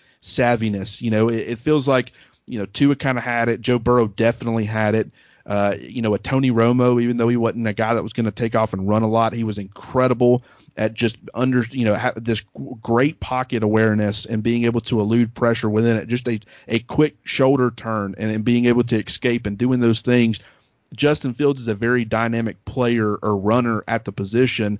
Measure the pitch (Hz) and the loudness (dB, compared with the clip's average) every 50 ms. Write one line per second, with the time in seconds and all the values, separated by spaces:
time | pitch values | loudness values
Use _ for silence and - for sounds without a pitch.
0 | _ _ _ _ - - - - 123 120 120 110 113 110 101 98 95 - - - | _ _ _ _ -16 -8 -2 0 2 2 2 2 0 -2 -2 -4 -6 -8 -8 -6
1 | 120 117 110 107 113 117 113 113 - - 120 117 - 151 151 151 131 139 135 127 | -4 0 2 2 2 2 0 -2 -4 -6 -8 -4 0 0 0 2 2 2 0 0
2 | 120 - _ - - _ _ _ _ - 127 110 98 - - - 143 143 143 - | 0 -2 _ -20 -20 _ _ _ _ -10 -8 -8 -8 -6 -2 2 2 2 2 2
3 | - 139 127 120 110 123 120 120 117 117 117 - - 123 123 120 - 123 120 123 | -2 -4 -2 -2 -4 -2 -2 0 0 0 0 -2 0 0 0 0 2 2 4 4
4 | 117 107 95 - 113 117 117 - - 120 113 113 107 104 110 110 110 107 107 110 | 2 0 0 0 0 0 0 0 -4 -4 -2 -2 -2 -2 -2 0 0 2 2 0
5 | 107 - _ _ _ _ _ _ - - 101 101 101 101 95 67 62 64 110 127 | -2 -4 _ _ _ _ _ _ -8 -4 -2 0 0 0 -2 -4 -8 -10 -6 -4
6 | 113 107 104 98 101 - 131 135 135 131 120 117 117 120 123 127 123 123 123 120 | 0 0 0 -2 -2 -2 0 2 2 2 2 4 4 4 4 4 4 4 4 2
7 | 117 120 120 120 117 117 123 120 117 117 - 117 117 110 101 - 110 110 117 110 | 2 0 0 0 2 2 2 2 0 -2 -2 -2 -4 -4 -2 -2 0 0 0 -2
8 | - 107 - - 113 110 101 - 120 113 117 113 110 107 - 95 95 101 104 110 | -2 -4 -4 -2 -2 -2 -2 -4 -4 -2 0 0 0 0 -2 -4 0 0 2 2
9 | 113 107 110 113 113 113 - 117 113 110 101 104 98 95 - - - - - 131 | 2 2 2 2 0 0 0 -2 -4 -4 -4 -6 -8 -12 -14 -18 -12 -4 0 0
10 | 127 127 123 117 123 123 123 120 - _ - _ _ _ - - 110 110 113 - | 2 2 2 2 4 4 4 2 0 _ -20 _ _ _ -6 -4 -4 -4 -2 -2
11 | 120 110 - - - - - 110 127 131 127 127 117 117 127 135 117 107 104 101 | -2 -2 -2 -4 -16 -10 -6 -2 0 0 2 0 0 -2 -2 -2 0 0 0 0
12 | 120 127 - 113 117 113 113 113 - _ - - 139 135 127 110 - - 113 117 | -2 -4 -4 -4 -4 -4 -4 -4 -4 _ -14 -14 -12 -12 -12 -10 -2 0 2 2
13 | 135 151 165 - - - 127 127 127 - 123 113 110 107 107 110 110 110 107 107 | 2 2 0 -4 -8 -6 -4 -4 -4 -4 -4 -2 0 2 2 4 4 4 2 2
14 | 107 104 98 - - 101 113 110 104 117 117 120 117 117 117 117 - - 120 110 | 0 0 -2 -4 -6 -6 -4 -2 0 0 0 2 2 0 0 -2 -2 -2 0 0
15 | 104 104 117 120 120 110 - - 120 117 113 113 - 107 104 110 117 117 113 107 | 0 2 2 2 2 0 0 0 0 0 0 0 -2 0 0 2 2 2 2 0
16 | 73 - 120 123 123 123 117 104 - _ - - - - 113 117 120 - - - | -2 -4 -4 -4 -2 -4 -6 -6 -8 _ -20 -16 -8 -4 -4 -2 -2 -2 0 2
17 | 151 147 - _ - - - - 135 131 139 135 127 123 120 - - 113 110 107 | 2 2 0 _ -12 -6 0 2 4 4 4 4 2 0 -2 -4 -8 -6 -4 -4
18 | 101 98 98 - 107 110 107 110 107 120 120 120 123 120 120 120 120 120 113 110 | -4 -6 -6 -4 -4 -2 -2 0 2 2 2 4 4 4 4 4 2 0 0 -2
19 | - - - - - 123 120 117 120 104 101 101 123 127 127 123 120 117 113 113 | -2 -4 -8 -2 -2 0 0 0 -2 -4 -4 -2 0 0 2 4 4 2 2 2
20 | - 123 123 123 120 113 107 - - - _ _ _ _ _ _ _ - - 107 | 2 2 4 4 4 2 0 -2 -8 -20 _ _ _ _ _ _ _ -14 -4 0
21 | 147 147 151 147 - 131 117 - 143 143 135 131 120 113 107 98 117 117 123 123 | 2 2 2 0 -2 -6 -2 0 0 0 0 0 -2 -4 -4 -2 0 0 0 0
22 | 117 110 113 110 117 117 117 113 113 110 - _ - - - 131 123 117 120 117 | 0 0 -2 0 0 0 0 -2 -2 -4 -6 _ -14 -8 -4 -2 0 0 2 0
23 | 110 107 104 - - 107 104 98 95 104 113 123 123 120 113 107 - - 117 113 | 0 0 -2 -2 -2 -2 -2 0 2 2 2 2 2 0 -2 -4 -4 -4 -4 -4
24 | 113 - 98 - 101 95 107 120 131 120 - - 110 104 104 101 | -4 -6 -8 -8 -6 -2 0 2 2 2 0 -2 -2 -2 -4 -6